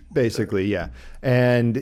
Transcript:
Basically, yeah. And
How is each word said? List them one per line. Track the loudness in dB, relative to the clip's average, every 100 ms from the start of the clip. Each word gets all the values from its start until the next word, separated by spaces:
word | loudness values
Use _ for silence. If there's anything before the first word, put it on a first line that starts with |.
| -6
Basically, | 0 0 0 -2 0 0
yeah. | -2 -4 -12 -18 -8
And | 0 2 4 4 2 0